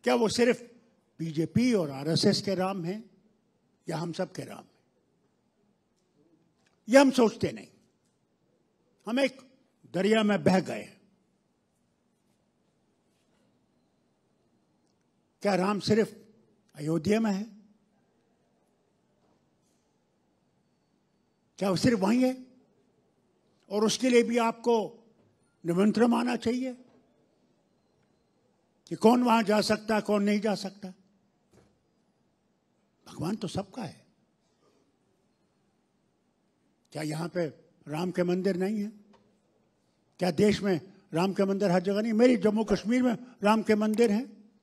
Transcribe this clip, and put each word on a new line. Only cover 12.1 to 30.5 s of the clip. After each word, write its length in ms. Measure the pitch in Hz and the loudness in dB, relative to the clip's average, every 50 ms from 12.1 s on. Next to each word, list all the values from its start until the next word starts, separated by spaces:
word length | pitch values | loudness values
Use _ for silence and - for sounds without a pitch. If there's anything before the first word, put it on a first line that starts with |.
| _ _ _ _ _ _ _ _ _ _ _ _ _ _ _ _ _ _ _ _ _ _ _ _ _ _ _ _ _ _ _ _ _ _ _ _ _ _ _ _ _ _ _ _ _ _ _ _ _ _ _ _ _ _ _ _ _ _ _ _ _ _ _ _ _ _ | _ _ _ _ _ _ _ _ _ _ _ _ _ _ _ _ _ _ _ _ _ _ _ _ _ _ _ _ _ _ _ _ _ _ _ _ _ _ _ _ _ _ _ _ _ _ _ _ _ _ _ _ _ _ _ _ _ _ _ _ _ _ _ _ _ _
क्या 140 | - 202 196 | -2 0 0
राम 240 | 180 180 190 208 190 | 2 0 0 -2 -2
सिर्फ 360 | - - 214 220 208 - - - - - - _ _ _ _ _ _ _ _ | 0 0 2 2 2 0 -4 -20 -20 -20 -20 _ _ _ _ _ _ _ _
अयोध्या 440 | 147 151 151 160 170 151 196 208 220 | -10 -6 -4 -4 -2 0 0 0 0
में 120 | 226 220 | 2 0
है? 120 | 196 190 214 233 - - - _ _ _ _ _ _ _ _ _ _ _ _ _ _ _ _ _ _ _ _ _ _ _ _ _ _ _ _ _ _ _ _ _ _ _ _ _ _ _ _ _ _ _ _ _ _ _ _ _ _ _ _ _ _ _ _ _ _ _ _ _ _ _ _ _ _ _ _ _ _ _ _ _ _ _ _ _ _ - | -2 -4 -6 -10 -14 -20 -20 _ _ _ _ _ _ _ _ _ _ _ _ _ _ _ _ _ _ _ _ _ _ _ _ _ _ _ _ _ _ _ _ _ _ _ _ _ _ _ _ _ _ _ _ _ _ _ _ _ _ _ _ _ _ _ _ _ _ _ _ _ _ _ _ _ _ _ _ _ _ _ _ _ _ _ _ _ _ -4
क्या 100 | 185 202 | -2 -2
वो 60 | 185 | 0
सिर्फ 240 | - - 254 240 202 | 2 2 2 2 2
वहीं 240 | 185 196 226 247 254 | 0 0 2 2 2
है 220 | 254 262 254 - - - _ _ _ _ _ _ _ _ _ _ _ _ _ _ _ _ _ _ _ _ _ _ _ | 0 -2 -4 -14 -20 -20 _ _ _ _ _ _ _ _ _ _ _ _ _ _ _ _ _ _ _ _ _ _ _
और 160 | 190 208 214 | -2 0 0
उसके 240 | 214 - - 240 262 | 0 0 0 0 4
लिए 140 | 240 240 233 | 4 4 4
भी 140 | 202 233 | 4 0
आपको 680 | 240 233 226 226 233 - 240 233 220 202 156 - - _ _ _ _ _ _ _ _ _ _ _ _ - | 0 0 0 -2 -2 -2 0 0 0 0 -4 -10 -18 _ _ _ _ _ _ _ _ _ _ _ _ -6
निमंत्रण 480 | 165 170 175 202 220 196 214 233 240 233 | -4 0 2 2 2 4 2 2 2 2
आना 220 | 233 240 247 247 | 0 0 -2 -4
चाहिए 420 | 233 - 226 240 254 262 262 247 - - _ _ _ _ _ _ _ _ _ _ _ _ _ _ _ _ _ _ _ _ _ _ _ _ _ _ _ _ _ _ _ _ _ _ _ _ _ _ _ _ | -4 -4 -4 -4 -4 -6 -8 -10 -14 -20 _ _ _ _ _ _ _ _ _ _ _ _ _ _ _ _ _ _ _ _ _ _ _ _ _ _ _ _ _ _ _ _ _ _ _ _ _ _ _ _
कि 80 | - 170 | -12 -10
कौन 280 | - - 220 247 247 247 | 2 4 4 4 4 4
वहां 200 | 240 226 226 220 | 2 2 2 2
जा 180 | 180 208 214 | 2 0 0
सकता 340 | 196 - 214 214 214 - 220 | 2 0 -2 -4 -2 -2 -2
है, 60 | 208 | -2
कौन 220 | 208 - 208 202 202 | 0 0 0 0 2
नहीं 160 | 202 208 208 | 0 0 0
जा 160 | 196 220 | 0 -2